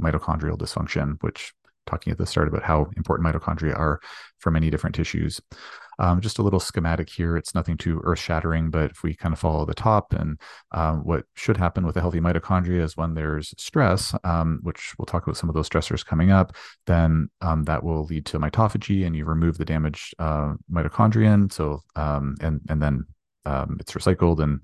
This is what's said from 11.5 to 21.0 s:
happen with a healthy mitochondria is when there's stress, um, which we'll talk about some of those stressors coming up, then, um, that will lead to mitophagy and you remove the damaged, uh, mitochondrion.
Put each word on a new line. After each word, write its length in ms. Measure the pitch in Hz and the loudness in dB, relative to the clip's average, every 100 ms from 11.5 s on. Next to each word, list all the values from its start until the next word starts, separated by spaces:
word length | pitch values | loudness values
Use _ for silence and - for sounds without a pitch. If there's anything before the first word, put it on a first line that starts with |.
| 98 | 2
happen 300 | 87 - 87 | 0 0 -2
with 100 | 87 | 0
a 40 | |
healthy 200 | 87 85 | 0 2
mitochondria 600 | 85 85 - 92 87 87 | 2 0 2 0 2 0
is 140 | 80 - | 0 -2
when 180 | 82 | -4
there's 400 | 80 78 76 76 - | -2 -2 -4 -6 -12
stress, 540 | - 160 117 95 - - | -4 2 4 4 0 -2
um, 340 | 92 82 82 73 | 0 2 2 0
which 320 | 85 - - - | -4 -8 -10 -10
we'll 80 | - | -4
talk 160 | 85 | -2
about 140 | - 80 | -2 -2
some 120 | 82 | -2
of 60 | |
those 140 | 78 78 | -2 0
stressors 360 | 87 - - | 0 0 -4
coming 280 | - 78 90 | -2 2 6
up, 240 | 95 92 - - - - | 6 4 -2 -20 -8 0
then, 420 | 85 82 80 76 - | 4 4 4 0 -4
um, 200 | 90 78 | -2 0
that 200 | 76 78 | 0 -2
will 200 | 82 80 | -2 -2
lead 220 | 76 80 73 | -4 -6 -4
to 140 | 80 | -2
mitophagy 680 | 76 - 110 104 - 98 90 | 0 2 2 0 0 0 0
and 80 | |
you 100 | 80 | -2
remove 320 | 76 80 82 82 | 0 2 2 2
the 80 | |
damaged, 500 | 80 80 78 73 - - | 0 0 0 -4 -10 -6
uh, 360 | 80 76 73 76 - | -2 0 -2 -4 -4
mitochondrion. 840 | 85 78 - | -2 0 4